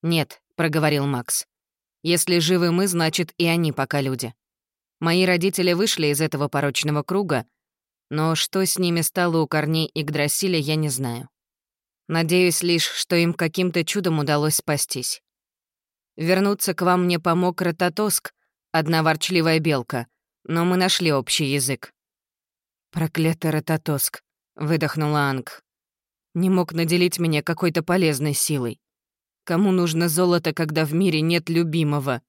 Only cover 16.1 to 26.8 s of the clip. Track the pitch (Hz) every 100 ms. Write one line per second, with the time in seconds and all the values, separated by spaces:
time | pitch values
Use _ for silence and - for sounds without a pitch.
16.1 | - 160 185 202 208 - - 180 180 180
17.1 | 175 175 170 180 175 175 160 180 165 214
18.1 | - - _ _ _ _ 160 156 165 160
19.1 | 156 - 180 160 160 160 143 123 127 117
20.1 | _ _ _ - 170 175 180 185 - 170
21.1 | 139 127 - 147 139 127 135 - _ _
22.1 | _ _ _ _ _ _ _ _ 175 165
23.1 | - 160 160 160 156 - 160 - 143 -
24.1 | - _ _ _ - 151 160 151 151 151
25.1 | 151 143 131 120 - _ _ _ _ _
26.1 | _ _ 170 185 185 170 160